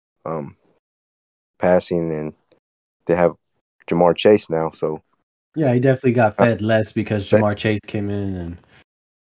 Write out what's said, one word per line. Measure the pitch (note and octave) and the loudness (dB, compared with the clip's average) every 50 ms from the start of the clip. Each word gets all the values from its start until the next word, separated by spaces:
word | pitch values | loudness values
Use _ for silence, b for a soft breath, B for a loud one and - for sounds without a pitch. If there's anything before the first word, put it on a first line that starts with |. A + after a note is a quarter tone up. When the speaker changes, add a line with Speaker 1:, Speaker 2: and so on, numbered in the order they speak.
| _ _ _ _ - | _ _ _ _ -12
Speaker 1:
um, | D#2 D#2+ D#2+ C#2+ - F2+ _ _ _ _ _ _ _ _ _ _ _ _ _ _ _ _ _ _ _ _ - | -10 -10 -10 -10 -12 -16 _ _ _ _ _ _ _ _ _ _ _ _ _ _ _ _ _ _ _ _ -4
passing, | F2+ F2+ F2+ F2+ - - F2+ E2+ E2 E2 D#2 | 0 2 2 2 0 -2 -4 -4 -4 -4 -6
and | D2+ D2+ D#2 - _ _ _ _ _ _ _ _ _ _ _ _ _ _ - | -8 -8 -10 -14 _ _ _ _ _ _ _ _ _ _ _ _ _ _ -2
they | E2+ | 0
have | F2+ F2 E2 D2+ _ _ _ _ _ _ _ _ _ _ - | 2 2 0 0 _ _ _ _ _ _ _ _ _ _ -2
Ja'Marr | E2+ E2+ F2 E2+ E2 | 0 2 4 4 4
Chase | - - - G#2+ G2+ - - | 4 4 4 4 4 2 0
now, | E2 D#2+ D#2+ D#2 | -4 -4 -4 -4
so. | - - - D#2 D#2 D#2 - _ _ _ _ _ _ _ _ _ - | -6 -6 -6 -6 -6 -8 -12 _ _ _ _ _ _ _ _ _ -6
Speaker 2:
Yeah, | D#3+ D#3 C3 A#2+ | -2 0 0 2
he | B2 | 2
definitely | B2 C3+ B2+ - - B2+ A#2 | 2 2 2 2 0 0 2
got | B2 A#2 G#2+ - | 2 2 2 2
Speaker 1:
Uh, | - A2 | 2 2
Speaker 2:
fed | A#2 A2 F#2+ | 2 2 0
less | G#2 A2 A2+ A2 A2 - - | 0 0 0 0 0 -2 -4
because | A2+ G#2 - A2 G#2 F#2 - | -4 -4 -2 -4 -4 -2 2
Speaker 1:
that | G#2+ G#2+ | 2 2
Speaker 2:
Ja'Marr | G#2+ G#2 G2+ - | 2 2 -2 -2
Chase | - A2 G#2+ G2+ | -2 -2 -2 -4
came | - - - G#2+ G2+ G2+ | -6 -8 -8 -6 -6 -6
in | G2+ G2+ G2+ G2 F#2+ | -6 -6 -6 -6 -6
and, | F2+ E2+ E2+ F2 F2+ _ b b b b _ _ _ _ _ _ _ _ _ | -8 -8 -10 -12 -14 _ b b b b _ _ _ _ _ _ _ _ _